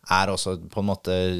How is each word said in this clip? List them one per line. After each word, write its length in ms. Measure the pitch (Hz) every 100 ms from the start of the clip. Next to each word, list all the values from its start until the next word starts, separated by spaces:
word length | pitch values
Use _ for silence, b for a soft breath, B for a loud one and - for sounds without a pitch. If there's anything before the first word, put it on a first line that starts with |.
| -
er 220 | 92 98
også 240 | 95 - 92 85
på 80 | -
en 80 | 101
måte 260 | 95 - 92 92